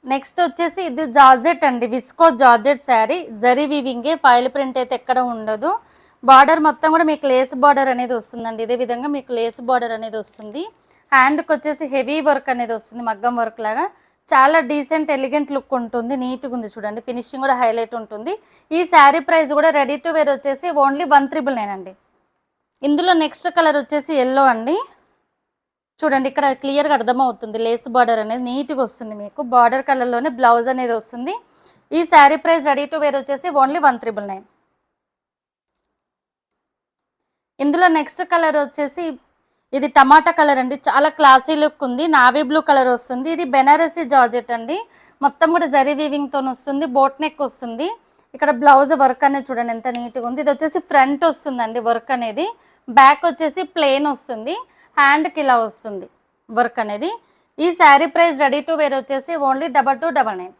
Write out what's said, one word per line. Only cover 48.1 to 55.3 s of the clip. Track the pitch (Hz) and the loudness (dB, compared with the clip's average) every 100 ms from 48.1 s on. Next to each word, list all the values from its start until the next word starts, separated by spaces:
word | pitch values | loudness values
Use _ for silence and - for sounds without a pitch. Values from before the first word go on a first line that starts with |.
| _ _ 254 | _ _ -4
ఇక్కడ | 294 247 | -2 2
బ్లౌజ్ | 285 269 269 302 | 6 6 6 2
వర్క్ | 269 247 277 | 2 2 -2
అనేది | 277 269 | -2 -6
చూడండి | 240 240 226 | -6 -6 -6
ఎంత | 254 240 | -8 -8
నీట్‌గా | 240 254 240 | -10 -8 -8
ఉంది. | 254 | -4
ఇది | 294 | -2
వచ్చేసి | 277 311 349 - | -2 -4 -6 0
ఫ్రంట్ | 294 262 285 330 | 2 2 2 -2
వస్తుందండి | 285 302 254 220 226 226 | -2 -8 -6 -6 -4 -2
వర్క్ | 233 - 254 | -4 -2 -6
అనేది, | 233 214 381 466 _ _ - 240 | -4 -6 -6 -8 _ _ 0 6
బ్యాక్ | 269 285 339 | 6 6 0
వచ్చేసి | 262 320 330 339 339 | -2 -4 -4 -8 -2
ప్లెయిన్ | 285 269 294 | 0 0 -2
వస్తుంది, | 277 - 226 226 370 - _ _ - | -4 -10 -10 -8 -10 -12 _ _ 0
హ్యాండ్కి | 277 294 302 | 2 2 0